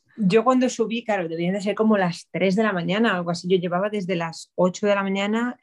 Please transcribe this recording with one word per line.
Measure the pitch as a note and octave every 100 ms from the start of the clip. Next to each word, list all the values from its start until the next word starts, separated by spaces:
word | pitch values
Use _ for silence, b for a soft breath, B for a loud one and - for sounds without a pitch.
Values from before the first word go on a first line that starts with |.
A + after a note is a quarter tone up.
| _ -
yo | G3 G#3+
cuando | A3+ B3+ B3
subí, | A#3+ G#3+ A3+ -
claro, | G3+ E3
debían | E3 F3
de | G3
ser | G3 G#3
como | A3 G#3
las | F3+ E3+ -
tres | - F#3+ F#3+
de |
la | A3
mañana, | F#3 E3+ G3 A3+ F#3
algo | F3
así. | E3+ F3+
Yo | F#3
llevaba | F3 F3 G#3
desde | G#3 F3+ F3+
las | E3 D#3 - -
ocho | F3+ F3+ G#3
de | G3+
la |
mañana, | G3 G3 G3+ A3 A#3+ -